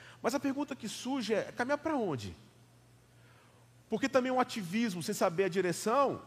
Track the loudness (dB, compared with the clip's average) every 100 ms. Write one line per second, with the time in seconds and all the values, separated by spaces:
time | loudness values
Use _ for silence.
0 | -20 -6 -2 0 0 -2 -4 -6 -8 -8
1 | -4 -2 0 0 0 -2 0 0 0 0
2 | 0 -2 -6 -12 -18 -20 -20 -20 -20 -20
3 | _ -20 -20 -20 -20 -20 -20 -20 -6 -2
4 | 2 2 4 2 0 -2 -2 0 0 -2
5 | -4 0 2 4 2 2 2 0 2 4
6 | 4 0